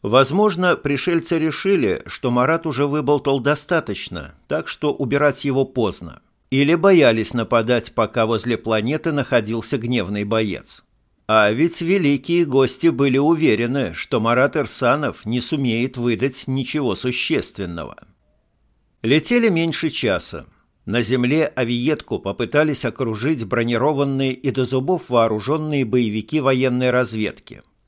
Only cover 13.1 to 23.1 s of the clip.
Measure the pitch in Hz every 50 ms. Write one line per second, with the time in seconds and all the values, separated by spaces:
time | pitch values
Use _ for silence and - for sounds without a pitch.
13.1 | 127 135 143 151 170 156 156 143 110 101 120 120 131 143 131 92 - - - -
14.1 | - 120 110 113 117 120 131 135 - 160 135 107 - - 135 120 131 151 151 120
15.1 | 92 - - 110 117 123 120 - 156 147 139 123 110 113 123 131 - 123 120 123
16.1 | 117 104 120 143 135 - - - 131 135 135 - - 156 143 123 98 - - 127
17.1 | 123 - - - 160 113 - - - - 98 87 87 82 76 58 - - - _
18.1 | _ _ _ _ _ _ _ _ _ _ _ _ _ _ _ _ _ _ - 113
19.1 | 135 156 151 - 240 247 233 220 185 165 165 165 156 - - 156 - - - 113
20.1 | 95 85 - - - 78 64 - _ _ _ _ _ _ _ - 95 120 117 98
21.1 | 123 127 123 123 143 160 156 - - - 127 113 120 120 120 143 156 151 - -
22.1 | 117 92 78 98 98 - 120 95 - 147 156 151 147 - - 120 107 - 135 117